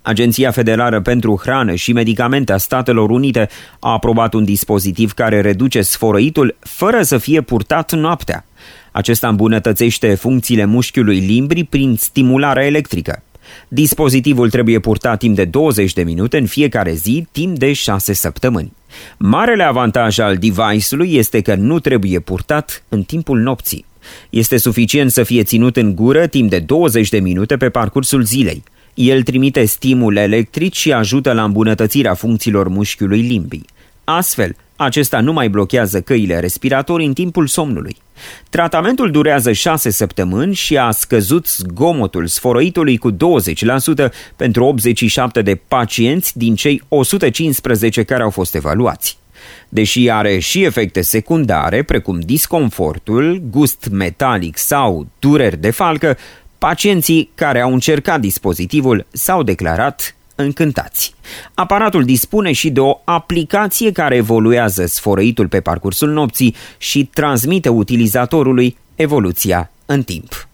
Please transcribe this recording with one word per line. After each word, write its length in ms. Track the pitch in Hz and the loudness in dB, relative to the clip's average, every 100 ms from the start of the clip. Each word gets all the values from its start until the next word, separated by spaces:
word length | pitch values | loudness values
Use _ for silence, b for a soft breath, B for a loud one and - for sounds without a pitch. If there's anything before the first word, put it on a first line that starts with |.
Agenția 500 | - 110 120 117 131 | -2 0 2 2 0
Federală 500 | 127 113 110 120 110 | 2 0 2 2 0
pentru 380 | 98 123 110 101 | 0 0 0 -2
Hrană 340 | - 135 113 87 | -2 -2 0 -2
și 180 | - | 0
Medicamente 600 | 120 113 110 120 139 120 | 0 0 0 0 0 0
a 40 | 95 | -2
Statelor 520 | - 131 127 113 107 | 0 -2 0 2 2
Unite 400 | 123 139 120 104 B B B | 2 0 0 -2 B B B
a 120 | - | -2
aprobat 420 | 113 117 113 113 | 0 0 0 0
un 100 | 113 | 0
dispozitiv 680 | 101 101 - 101 95 87 113 | 0 0 0 -2 -2 -2 -2
care 300 | - 113 107 | 0 0 2
reduce 400 | 101 98 131 123 | 2 2 0 0
sfărăitul 760 | 98 - 113 104 139 156 127 - | -2 0 0 2 2 2 0 -2
fără 420 | - - 196 233 | -16 -2 0 2
să 160 | 147 131 | 2 0
fie 240 | - 156 | 2 0
purtat 520 | 127 117 - 151 156 | 0 -4 0 -2 -2
noaptea. 520 | 165 160 170 - 87 - B B B B | -2 -2 -2 -6 -10 -12 B B B B
Acesta 360 | - 101 117 120 | -4 -2 0 0
îmbunătățește 880 | 104 110 110 113 101 120 - 113 98 | 2 2 2 0 2 0 2 0 0
funcțiile 500 | 120 131 - 117 101 | 0 -2 0 0 2
mușchiului 540 | 117 120 - 107 95 | 2 0 0 2 2
limbrii 440 | 95 113 143 170 | 2 0 0 -2
prin 320 | 160 139 135 113 | -2 0 0 0
stimulare 680 | - - 127 131 143 131 143 | -2 2 2 2 2 2 2
electrică. 580 | 151 143 87 - - _ - B B B | 0 -2 -6 -6 -10 _ -20 B B B
Dispozitivul 840 | 123 151 - 147 131 135 131 117 | 0 0 2 2 2 2 2 2
trebuie 300 | 123 117 113 | 2 2 2
purtat 400 | 113 104 127 107 | 2 0 0 0
timp 160 | 117 98 | 0 2
de 100 | 90 | 0
douăzeci 480 | 135 156 107 98 | 2 2 2 0
de 100 | - | 0
minute 340 | 85 82 113 156 | -2 -2 -2 0
în 80 | 113 | -2
fiecare 480 | - 147 110 90 | 0 0 0 -2
zi, 340 | 80 95 143 165 | -4 -2 -4 -4
timp 260 | - 175 160 | -6 -6 0
de 160 | 135 | 0
șase 400 | 139 - 98 101 | 0 -2 -2 -2
săptămâni. 600 | 98 85 - 127 107 98 - _ B B B | -4 -4 -2 -2 -2 -4 -14 _ B B B
Marele 460 | 95 139 233 220 | 0 2 2 2
avantaj 560 | 165 127 120 123 113 101 | 2 2 2 2 0 2
al 180 | 107 95 | 0 2
device-ului 760 | 110 92 110 104 - 143 180 | 0 0 0 0 -2 -2 0
este 280 | 147 110 113 | 2 2 0
că 140 | 101 95 | 0 0
nu 240 | 110 165 | 2 0
trebuie 400 | 151 123 98 90 | 0 0 0 -2
purtat 640 | 82 90 - 151 - - _ | -2 -8 -2 -4 -4 -14 _
în 140 | 107 | -4
timpul 360 | 92 160 156 123 | -4 -6 -2 0
nopții. 460 | 123 127 - - - _ B B B | 0 -2 -6 -10 -12 _ B B B
Este 280 | 117 110 123 | -2 2 2
suficient 540 | 123 117 113 147 131 | 2 0 0 2 2
să 120 | 127 | 2
fie 200 | 113 120 | 2 2
ținut 340 | 98 113 123 120 | 2 2 2 2
în 180 | 107 90 | 0 2
gură 320 | 117 147 170 | 2 4 2
timp 220 | 139 110 | 2 2
de 100 | 90 | 0
douăzeci 500 | 78 165 170 113 107 | 0 2 2 2 2
de 100 | 107 | 0
minute 380 | 92 90 107 143 | 0 -2 0 0
pe 120 | 127 | 0
parcursul 540 | 123 104 139 127 139 | 0 -2 -2 0 0
zilei. 400 | 110 127 107 80 - b b | 0 0 -2 -2 -14 b b
El 300 | - 123 135 | 0 2 4
trimite 420 | 120 127 135 135 107 | 2 2 2 2 0
stimuli 540 | - 131 127 113 101 | 0 0 2 2 2
electrici 580 | 101 110 110 - 175 - | 2 2 0 -2 -4 -2
și 160 | - | 0
ajută 400 | 127 104 135 135 | 0 0 0 0
la 100 | 113 | 0
îmbunătățirea 680 | 107 101 110 107 110 143 113 | 0 2 2 2 0 2 0
funcțiilor 540 | 92 113 113 - 101 92 | -2 -2 -2 0 0 0
mușchiului 540 | 95 104 - 98 104 | -2 -4 -2 0 0
limbii. 440 | 120 113 80 78 - b b b | 0 -2 -4 -10 -14 b b b
Astfel, 520 | - 165 180 - 90 - _ _ | -2 -2 -2 -2 -4 -4 _ _
acesta 440 | 139 147 135 131 | -2 0 0 0
nu 140 | 123 | 0
mai 160 | 160 117 | 0 0
blochează 520 | 101 98 127 104 98 | 0 0 0 0 -2
căile 380 | - 127 98 85 | 0 0 0 -2
respiratorii 680 | 90 - 131 135 139 170 151 | -4 -4 -2 -2 -2 -2 -2
în 60 | |
timpul 340 | 131 180 170 147 | -2 -2 0 0
somnului. 500 | - 156 95 - - _ B B B B | -2 -4 -6 -8 -14 _ B B B B
Tratamentul 600 | - 170 165 185 254 226 | -2 0 0 0 0 0
durează 400 | 151 147 143 120 | 2 2 2 0
șase 380 | 104 175 160 123 | 0 0 0 -2
săptămâni 640 | - 98 - 90 95 175 | -2 -4 -2 -2 0 -2
și 240 | 190 - 143 | -4 -2 0
a 140 | 120 | 0
scăzut 560 | 107 - 117 98 165 - | -2 0 0 2 0 -2
zgomotul 800 | - 92 87 165 160 98 90 85 | -6 -8 -2 0 0 -2 -4 -4
sfărăitului 680 | - 131 120 170 175 151 117 | -2 0 2 2 0 0 0
cu 120 | 123 | 0
douăzeci 560 | 92 170 151 90 80 110 | 0 2 2 0 -2 0
la 120 | 131 | 0
sută 340 | 123 147 131 B B - | 0 0 0 B B -4
pentru 280 | 127 113 | 0 2
optzeci 340 | 127 135 110 113 | 2 2 0 0
și 100 | 113 | 0
șapte 340 | - 123 120 | 0 0 0
de 200 | 101 95 _ | 0 -2 _
pacienți 720 | 131 113 - 117 165 - 120 | -2 0 0 0 0 -4 -2
din 180 | 117 107 | -2 0
cei 260 | 147 139 - | 0 -2 0
o 160 | 147 | 0
sută 260 | 127 202 151 | 0 0 0
cincisprezece 760 | 110 160 131 123 110 113 110 | 0 -2 -2 -2 0 0 0
care 200 | 107 127 | -2 -2
au 60 | 110 | -2
fost 260 | 98 90 80 | -2 -4 -4
evaluați. 600 | 76 87 120 - - - _ B B B B | -2 0 -2 -2 -8 -10 _ B B B B
Deși 400 | - 107 123 120 | -2 0 2 2
are 300 | 110 104 95 | 2 2 0
și 240 | - 185 | -2 0
efecte 380 | 185 120 101 95 | 0 0 -2 -2
secundare, 840 | 87 113 - 165 123 85 76 104 | -2 -2 0 0 2 0 0 -2
precum 360 | 147 113 - 90 | 0 -2 -2 -6
disconfortul, 1200 | 82 143 - 170 123 - 80 - - 110 156 185 139 | -2 -2 0 0 -2 -2 -4 -4 -4 0 0 -2 -4
gust 360 | 120 139 - - | 0 0 0 -6
metalic 640 | 98 92 82 135 110 85 78 | -4 -4 -2 -2 0 -4 -6
sau 500 | - 143 120 85 69 _ | -2 0 0 -2 -8 _
dureri 380 | 135 147 117 80 | 2 4 2 0
de 140 | 92 | -4
falcă, 460 | 117 180 156 160 127 B B B _ | 0 -2 0 0 -2 B B B _
pacienții 720 | 151 165 208 190 151 165 - - | -2 0 0 0 2 0 0 -4
care 240 | 151 123 | 0 0
au 140 | 127 | 0
încercat 460 | 127 139 147 - 165 | 0 2 0 0 -2
dispozitivul 840 | 101 - 98 87 92 147 131 107 - | -2 -2 -4 -2 -2 0 2 0 -2
s-au 320 | - - 185 | -6 -2 0
declarat 720 | 120 90 82 82 131 - - _ _ - | 0 -2 -2 0 -2 -4 -10 _ _ -6
încântați. 800 | 143 139 160 - - - - _ B B B | -4 0 -2 -2 -8 -8 -8 _ B B B
Aparatul 500 | - 185 202 220 180 | -6 -2 0 2 2
dispune 480 | 127 127 - 214 190 | 2 0 0 -2 0
și 180 | 135 160 | -2 0
de 100 | 127 | 2
o 220 | 135 135 | 2 0
aplicație 880 | - 170 - 170 151 202 208 - 220 | -2 -4 -2 -4 -2 -2 -2 0 -2
care 240 | 175 151 123 | 0 0 0
evoluează 720 | 110 113 110 120 110 92 87 | 2 2 4 4 2 0 -4
sfărăitul 640 | - 104 95 113 120 92 | -2 0 2 2 0 0
pe 120 | 95 | 0
parcursul 500 | 82 85 98 - 151 | -2 -4 -4 -2 -2
nopții 460 | 151 139 - 127 B B B | 0 -2 0 0 B B B
și 280 | - 143 135 | -4 -2 -2
transmite 640 | - 151 123 131 185 147 | -2 0 0 0 0 2
utilizatorului 1080 | 117 101 123 110 123 123 165 131 123 123 - _ - | 0 2 0 2 0 0 2 2 2 2 -2 _ -4
evoluția 760 | 156 147 95 87 98 87 82 _ - | 0 0 0 -2 -2 -2 -2 _ -4
în 180 | 139 | -4
timp. 440 | 120 85 - - - | -2 -10 -12 -18 -18